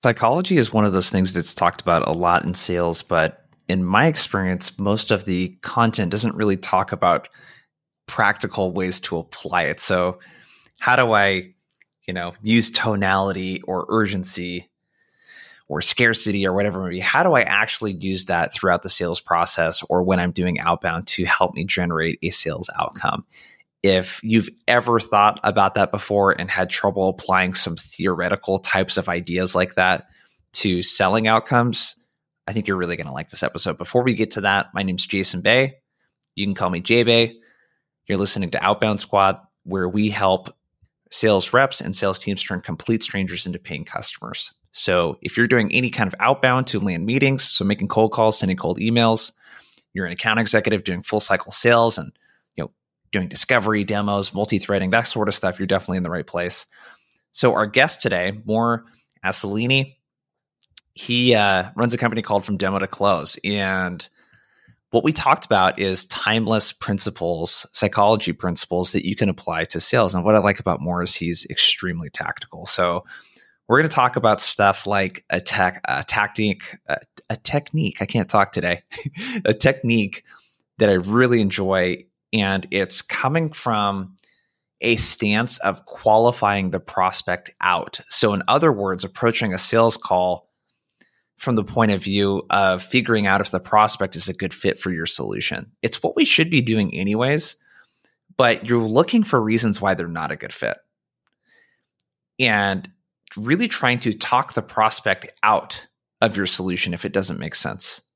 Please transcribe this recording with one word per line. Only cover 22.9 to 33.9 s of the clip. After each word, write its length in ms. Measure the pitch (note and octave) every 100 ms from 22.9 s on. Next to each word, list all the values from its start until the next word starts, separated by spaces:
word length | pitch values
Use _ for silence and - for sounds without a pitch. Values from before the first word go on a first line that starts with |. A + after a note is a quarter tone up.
| - - - - - - _ _ _ G2
If 340 | F#2 F2+ -
you've 260 | A2 A2 F#2+ - -
ever 320 | A#2+ B2 A#2
thought 400 | - G#2+ G#2 G2+
about 320 | - G2+ G2 G#2
that 160 | G2
before 400 | G2+ - G2+ G2
and 180 | - F#2
had 220 | - F#2
trouble 360 | - G2+ F#2+ F#2+
applying 460 | F2+ - F#2 F#2
some 220 | F#2 - E2
theoretical 840 | - - G2 F2 F2 G2 - F#2+
types 400 | - G2 F#2+ -
of 100 | F2+
ideas 460 | F2 E2+ F2 F2+
like 220 | F#2 F#2 -
that 320 | F#2 F2+ - _ _ _ _
to 280 | - G#2+ F2+
selling 460 | F2+ - F#2+ G#2+ A2
outcomes, 680 | A2+ - B2 A#2+ A2+ - - _ _ _ _ -
I 40 |
think 160 | A2 G#2
you're 100 | F#2+
really 180 | F2 E2+
gonna 180 | D2+
like 160 | C2+ D2+
this 140 | -
episode. 340 | - - - D#2
Before 240 | F2